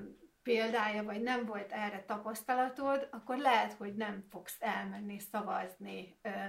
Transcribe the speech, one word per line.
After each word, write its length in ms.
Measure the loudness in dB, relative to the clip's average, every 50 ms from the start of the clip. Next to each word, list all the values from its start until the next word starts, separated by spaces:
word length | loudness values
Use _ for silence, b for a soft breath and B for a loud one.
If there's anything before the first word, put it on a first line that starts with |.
| -10 -12 -14 -18 -20 -20 _ _ _
példája, 600 | 2 4 4 4 4 2 2 2 2 2 0 -2
vagy 180 | -2 -2 -2
nem 240 | 0 2 2 0 0
volt 260 | -2 -4 -4 -6 -6
erre 320 | -4 -2 -2 -2 -4 -6 -6
tapasztalatod, 1000 | -6 -6 -4 -4 -4 -6 -4 0 2 4 4 4 2 0 0 2 2 2 2 0 -2
akkor 260 | -8 -12 -4 -2 -2
lehet, 360 | 4 6 8 8 8 6 4 0
hogy 220 | -4 -6 -6 -2
nem 300 | -2 -2 -2 -2 -6 -8 -10
fogsz 260 | -14 -12 -12 -12 -8 -4
elmenni 600 | -2 0 0 0 -2 -4 -6 -6 -6 -6 -8 -8
szavazni, 960 | -10 -4 -4 -2 -2 0 0 -2 -2 -4 -8 -10 -10 -8 -8 -8 -10 -12 -16 _
ö, 80 | _ -4 -4 -2 -4